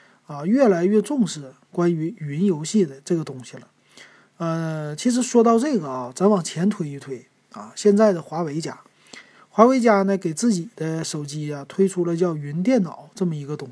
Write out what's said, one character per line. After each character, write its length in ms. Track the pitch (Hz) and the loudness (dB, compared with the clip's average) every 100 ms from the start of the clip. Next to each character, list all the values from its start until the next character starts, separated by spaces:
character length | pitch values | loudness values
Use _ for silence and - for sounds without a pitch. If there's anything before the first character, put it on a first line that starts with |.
| _ _ - | _ _ -16
啊， 180 | 143 160 | -8 0
越 220 | 247 254 | 4 6
来 160 | 175 | 4
越 180 | 180 214 | 4 2
重 240 | 208 285 180 | 2 0 0
视 280 | 156 139 - _ | -2 -14 -18 _
关 200 | - 175 | 0 0
于 220 | 170 160 233 | 0 -2 -6
云 260 | 151 143 202 | -8 -2 0
游 180 | 151 | 0
戏 220 | 156 214 170 | 0 0 0
的 160 | 135 - | -2 -4
这 100 | 170 | -4
个 80 | |
东 200 | 151 127 | -4 -10
西 120 | 120 - | -14 -18
了。 120 | 123 _ _ - - _ _ - | -20 _ _ -20 -20 _ _ -8
呃， 560 | 165 165 165 156 151 151 | -4 -4 -4 -6 -8 -4
其 140 | 247 | 0
实 140 | 247 | 0
说 180 | 240 240 | 2 4
到 160 | 233 233 | 4 4
这 220 | 294 247 | 2 -2
个 100 | 147 | -4
啊， 220 | 127 123 | -6 -8
咱 160 | - 190 | 0 4
往 140 | 202 | 4
前 260 | 156 156 190 | 0 -2 -2
推 180 | 202 151 | -2 -6
一 100 | 139 | -10
推 260 | 139 123 - _ _ | -12 -14 -14 _ _
啊， 180 | - 107 | -18 -16
现 220 | - 208 202 | -2 2 4
在 160 | 220 | 4
的 100 | 175 | 2
华 220 | - 160 | -4 -6
为 160 | 165 151 | -6 -6
家， 220 | 151 - - _ _ - - _ _ | -8 -10 -18 _ _ -20 -20 _ _
华 160 | - 233 | 4 6
为 140 | 262 | 6
家 240 | 233 202 | 4 4
呢， 140 | 196 196 | 2 0
给 160 | 180 | -4
自 180 | 156 240 | -2 0
己 180 | 190 165 - | 0 -2 -8
的 280 | 160 160 | -6 -4
手 220 | 160 156 147 | -6 -8 -8
机 260 | 151 147 | -8 -8
啊， 140 | 143 139 | -8 -8
推 200 | - 196 | 0 0
出 160 | 185 | 0
了 120 | 170 170 | -2 0
叫 200 | 180 156 | -2 -2
云 260 | 143 151 | -6 -4
电 220 | 185 262 | 0 0
脑 260 | 165 - - - | 0 -6 -14 -6
这 100 | 180 | -4
么 80 | |
一 120 | 151 139 | -4 -8
个 100 | 147 | -10
东 160 | 135 | -12